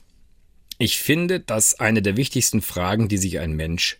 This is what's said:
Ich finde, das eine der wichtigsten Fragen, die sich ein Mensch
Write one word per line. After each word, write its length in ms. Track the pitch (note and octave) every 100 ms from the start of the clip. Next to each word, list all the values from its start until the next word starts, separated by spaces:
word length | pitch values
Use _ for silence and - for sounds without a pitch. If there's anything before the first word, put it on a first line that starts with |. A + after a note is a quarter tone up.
| - - - _ - - - -
Ich 220 | A2+ -
finde, 400 | - D#3 F3 F#3
das 400 | - A2 - -
eine 220 | A2+ A2
der 140 | G2 G2+
wichtigsten 460 | C#3 C3 - A2
Fragen, 460 | - F2 F2+ A2 G#2+
die 100 | G2+
sich 220 | F#2 E2+
ein 140 | E2
Mensch 440 | D#2 D#2+ E2+ - -